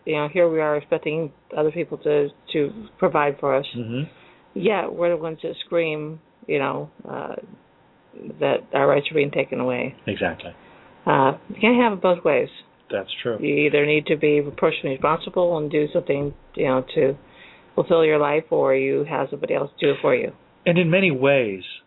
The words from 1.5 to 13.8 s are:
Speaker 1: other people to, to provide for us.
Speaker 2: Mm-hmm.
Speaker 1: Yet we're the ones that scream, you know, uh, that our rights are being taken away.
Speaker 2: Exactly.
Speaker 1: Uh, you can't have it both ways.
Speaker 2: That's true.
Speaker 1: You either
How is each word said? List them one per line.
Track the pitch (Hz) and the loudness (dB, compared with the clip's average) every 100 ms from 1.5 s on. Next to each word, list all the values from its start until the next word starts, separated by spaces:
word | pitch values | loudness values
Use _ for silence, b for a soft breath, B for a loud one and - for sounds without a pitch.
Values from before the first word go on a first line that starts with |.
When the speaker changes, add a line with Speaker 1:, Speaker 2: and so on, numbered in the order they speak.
| 156 | -2
Speaker 1:
other | 156 | -2
people | 165 156 147 | -2 -6 -4
to, | 156 147 143 - - | 0 2 0 -4 -6
to | 160 143 220 208 - | -2 -2 -6 -16 -2
provide | 185 156 143 139 | 0 2 0 0
for | 143 135 | 0 0
us. | 135 120 | -2 -8
Speaker 2:
Mm-hmm. | 113 123 160 B B B _ | -6 -6 -6 B B B _
Speaker 1:
Yet | - 180 196 - | -4 0 0 -2
we're | - 175 | -2 -2
the | 170 | -2
ones | 165 160 | -4 -8
that | 165 - | -10 -10
scream, | - 170 165 151 151 160 _ _ - | -4 -2 -2 -4 -8 -12 _ _ -4
you | 151 | -2
know, | 139 139 151 - - | -2 -4 -8 -14 -14
uh, | 131 151 - - - _ _ _ _ _ - - 151 | -10 -10 -12 -14 -20 _ _ _ _ _ -18 -16 -4
that | 143 131 - | 0 0 -2
our | 135 143 | 0 2
rights | 143 143 | 2 0
are | |
being | 156 143 | -2 0
taken | 139 131 127 | -2 -4 -4
away. | 127 123 135 127 - | -4 -4 -6 -8 -8
Speaker 2:
Exactly. | 95 92 82 87 - B B B - - | -4 -4 -6 -12 -18 B B B -8 0
Speaker 1:
Uh, | 147 135 165 - | 4 4 0 -8
you | 208 | 0
can't | 214 247 | 2 4
have | 240 | 2
it | 196 | 2
both | 185 175 | 2 2
ways. | 175 135 143 - - _ - | 2 2 0 -8 -20 _ -8
Speaker 2:
That's | 104 92 - | -6 -6 -8
true. | 127 107 | -6 -4
Speaker 1:
You | 147 147 147 | -2 0 2
either | 143 | 2